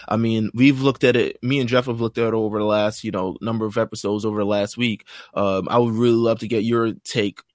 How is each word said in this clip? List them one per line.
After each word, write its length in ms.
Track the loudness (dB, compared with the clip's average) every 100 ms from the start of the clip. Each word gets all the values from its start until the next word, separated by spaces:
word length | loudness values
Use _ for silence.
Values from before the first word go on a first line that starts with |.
| -4
I 80 | 0
mean, 340 | 0 0 -2
we've 260 | 4 4 4
looked 220 | 0 2
at 140 | 2 4
it, 260 | 0 -4
me 160 | -2 -2
and 100 | 0
Jeff 180 | 0 0
have 140 | -2
looked 180 | -4 -2
at 100 | 0
it 60 |
over 260 | 0 -2 -2
the 40 |
last, 380 | 0 2 0 -2
you 80 | -6
know, 260 | -4 -4 -6
number 260 | -6 -4 -2
of 100 | -2
episodes 480 | -4 -4 -2 -2
over 140 | -2 -2
the 80 | 0
last 300 | 0 -2 -2
week. 280 | -2 -2 -10 -20 -8
Um, 320 | -2 0 0 0
I 80 | 2
would 160 | 2
really 200 | 2 4
love 240 | 4 2 0
to 80 | -2
get 140 | -2
your 300 | 0 0 0 -4
take 380 | -6 -2 -2 -6 _